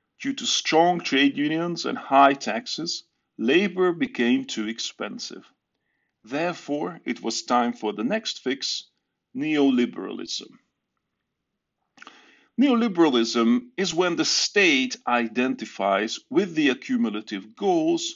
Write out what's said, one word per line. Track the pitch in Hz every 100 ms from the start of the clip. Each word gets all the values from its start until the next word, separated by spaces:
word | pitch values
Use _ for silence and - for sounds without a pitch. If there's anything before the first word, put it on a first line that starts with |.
| _ -
Due | 139
to | 139 123
strong | - - 156 175 175
trade | - 139 139 139
unions | 147 160 175 170 -
and | -
high | - 135 139
taxes, | 139 - 110 123 - 170 - - _ _ -
labor | 113 160 202 180 185
became | 170 131 - 120 131
too | 131 - 107
expensive. | 113 - - 104 101 - - - _ _ _ _ _ _ _ 110
Therefore, | 139 175 160 - 147 170 - -
it | 123
was | 113 113
time | - 123 120
for | 117 107
the | 98
next | 117 214 226 -
fix, | 127 135 - - - _ _ _ _
neoliberalism. | 127 151 151 139 123 120 - 95 98 95 - - _ _ _ _ _ _ _ _ _ _ _ _ _ _ _ - - _ _ _ -
Neoliberalism | 285 233 233 175 160 123 113 120 117 123 - -
is | 185
when | 160 180 165
the | 156
state | - - 202 190 135 127 - -
identifies | 123 113 110 127 131 107 - 98 98 117 - -
with | 151 196
the | 160 143
accumulative | 123 - 123 117 107 110 98 104 -
goals | 196 170 160 170 -